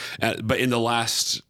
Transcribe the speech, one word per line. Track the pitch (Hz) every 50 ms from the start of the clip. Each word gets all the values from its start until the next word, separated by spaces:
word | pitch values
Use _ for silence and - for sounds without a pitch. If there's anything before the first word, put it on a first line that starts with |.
| - - - -
Uh, | - 113 101 - 110
but | 110 131 101
in | 127 127
the | 120 117
last | 113 117 120 117 113 - - - - - - - -